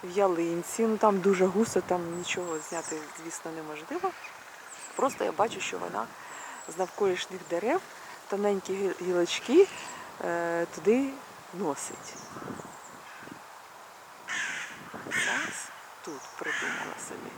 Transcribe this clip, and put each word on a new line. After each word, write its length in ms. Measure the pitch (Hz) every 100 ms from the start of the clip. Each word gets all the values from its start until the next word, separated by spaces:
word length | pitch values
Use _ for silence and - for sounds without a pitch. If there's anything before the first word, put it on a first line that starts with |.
в 140 | 185 180
ялинці. 640 | 196 170 170 170 170 -
Ну, 140 | 226 214
там 220 | 220 196
дуже 260 | 185 190 185
густо, 360 | 190 226 -
там 360 | - 180 170 170
нічого 420 | 180 - 175 156 156
зняти, 280 | 165 160 160 151 -
звісно, 280 | 165 - 165
неможливо. 600 | 160 156 151 160 330 381 - - - - - - - - -
Просто 280 | 269 -
я 80 | 214
бачу, 300 | 160 214 208
що 160 | - -
вона 300 | 175 175 113 - - - - - - 165
з 20 |
навколишніх 640 | 180 - 202 180 - 185 170
дерев 320 | 170 208 349 - - - - -
тоненькі 460 | 202 202 196 -
гі-, 300 | 190 196 -
гілочки, 640 | 180 175 170 - - 285 392 - - - - - -
е, 400 | 170 170 170 170 -
туди 340 | 165 240 277 277 - - -
носить. 640 | 175 185 139 - - - - - - - - - - - - - - - - - - - - - - - - - - - - - - - - -
Зараз 640 | - - - - - - - - - -
тут 160 | 143 - -
придумала 560 | - - - - - - -
собі 240 | - -